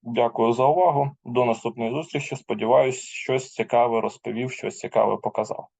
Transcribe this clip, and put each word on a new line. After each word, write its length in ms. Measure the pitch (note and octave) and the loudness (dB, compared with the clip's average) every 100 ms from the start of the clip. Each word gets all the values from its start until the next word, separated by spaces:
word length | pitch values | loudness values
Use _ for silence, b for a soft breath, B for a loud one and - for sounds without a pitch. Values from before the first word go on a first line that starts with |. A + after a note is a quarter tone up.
дякую 500 | A2+ A#2 A#2 - A2+ | -4 0 0 2 2
за 120 | A#2+ C3 | 4 4
увагу. 460 | E3 F3+ C#3+ C#3+ - | 4 2 2 -2 -6
До 220 | - B2 A#2+ | -4 0 2
наступної 460 | A#2 A#2 A2+ A2+ | 0 -4 -4 -4
зустрічі. 440 | C3+ E3 D3 - C3 | -4 -6 -8 -6 -12
Сподіваюсь, 640 | - G#2+ A2 C3 C3 - | -6 -4 4 4 4 -2
щось 540 | - - - C3 B2+ | -10 -10 -2 -2 -2
цікаве 480 | - A2+ A#2+ A#2+ A2+ | -6 0 2 4 2
розповів, 500 | A2+ - A#2 A2+ B2+ | -2 -6 -8 -4 -6
щось 260 | - G#2 - | -6 -8 -8
цікаве 400 | - A2+ G#2+ G#2+ | -2 2 2 0
показав. 500 | A2 - G#2+ - - | -4 -4 -4 -8 -12